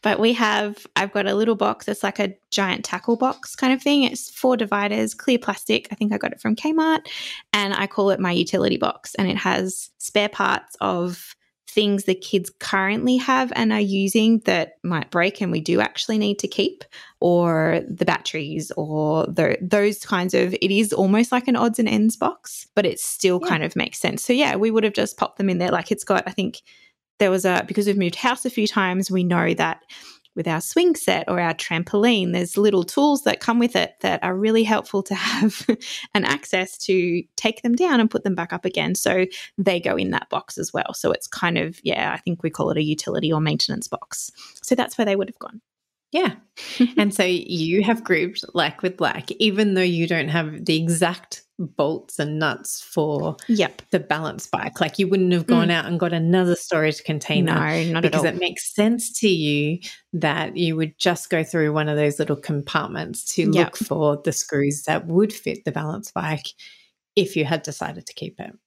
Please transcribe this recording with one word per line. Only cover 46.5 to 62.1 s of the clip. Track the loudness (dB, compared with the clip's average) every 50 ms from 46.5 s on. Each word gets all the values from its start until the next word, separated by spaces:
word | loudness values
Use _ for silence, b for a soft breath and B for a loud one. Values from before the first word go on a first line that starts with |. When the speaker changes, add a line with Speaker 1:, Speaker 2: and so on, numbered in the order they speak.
| _ B B B B B
Speaker 1:
<laughs> | 2 4 B
Speaker 2:
And | 2 2 2
so | 2 2 2
you | 2 2 0 -2 -4 -2 -2 0 2 2 2
have | 4 4 2 0 2
grouped | 2 2 2 2 -2 -4 -8 -12 -4 0
like | 0 0 0 -2 -2
with | -4 -4 -2 0
like, | 0 0 0 -2 -8 -10 -2 2
even | 2 2 4 4 2 4 4
though | 4
you | 4 2 2 2 0
don't | 0 0 0 0 0
have | 0 0 -2 -2 -6 -6 0
the | 2 2
exact | 2 2 0 2 2 2 0 0 -4 -12 _ -16 -16 _ _ _ -8
bolts | -8 -8 -2 0 0 0 0 -4 -8 -12 -6 -6
and | -4 -4 -2 0
nuts | 0 -2 -2 -4 -8 -12 -12 -12
for | -12 -6 -2 -2 -2 0 -2 -2 -2 -4 -6 -8 -2 0
Speaker 1:
Yep. | 2 2 2 -2 -2 -10 -8 _
Speaker 2:
the | -2 -2
balance | 0 0 -2 -2 -2 -6 -8 -10 -8
bike. | -6 -6 -6 -6 -6 -4 -4
Like, | -4 -4 0 -2
you | 0 2
wouldn't | 2 2 2 2
have | 2 2 2 2
gone | 4 4 4 4
Speaker 1:
Mm. |
Speaker 2:
out | 2 0 0
and | -2 -2 -2
got | -2 0
another | 0 0 2 4 4 4 4 2 0
storage | 0 -2 -2 0 2 2 0 0 -2
container | -6 -6 -6 -6 -2 0 0 2 2 2
Speaker 1:
No, | 2 0 0 0 0 0 0 0
not | 0 0 0
at | 2
Speaker 2:
because | 2 2
Speaker 1:
all. | 0
Speaker 2:
it | 0 0 -2
makes | -4 -4 -4 -6 -12 -8
sense | 0 2 2 2 2 0 -4 -6 -6 0
to | 2 2
you | 2 4 2 0 2 2 0 0 -2 -4 B B B B B _
that | -6 -2 0 0 0 0 -4 -4 -2
you | -2 -2 0 0
would | 0 -2 -4 -4 _
just | 0 0 0 0 -2 -2
go | -2 -2
through | 0 0 0 2 2 2
one | 2 0 0 0
of | 2
those | 2 2 2